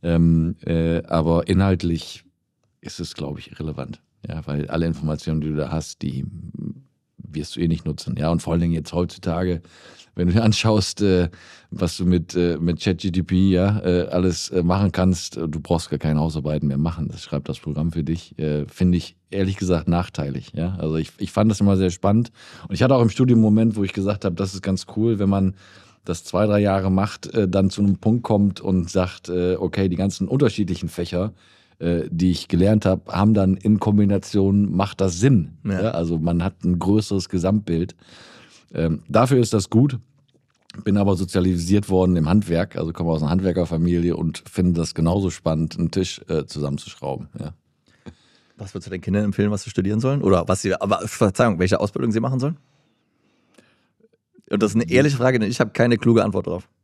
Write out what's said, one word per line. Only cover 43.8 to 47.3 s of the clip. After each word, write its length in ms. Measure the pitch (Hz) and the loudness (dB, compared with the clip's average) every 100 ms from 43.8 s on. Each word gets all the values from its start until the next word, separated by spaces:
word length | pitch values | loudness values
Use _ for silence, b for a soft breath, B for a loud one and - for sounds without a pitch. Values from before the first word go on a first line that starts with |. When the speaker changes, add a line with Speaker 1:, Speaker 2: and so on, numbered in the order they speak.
| 87 87 87 82 | 0 2 0 0
Speaker 1:
und 280 | 82 - - | -2 -6 -10
finde 300 | - 90 85 | -2 0 0
das 140 | 80 | -2
genauso 380 | - 82 95 95 | -2 0 2 -2
spannend, 460 | - - 80 80 - | -2 -2 -2 -2 -2
einen 100 | 85 | -4
Tisch, 300 | 98 90 - - | -2 -4 -6 -4
äh, 180 | 80 65 | -4 -4
zusammenzuschrauben. 840 | 73 71 71 - - 69 67 - | -6 -6 -6 -10 -12 -10 -10 -12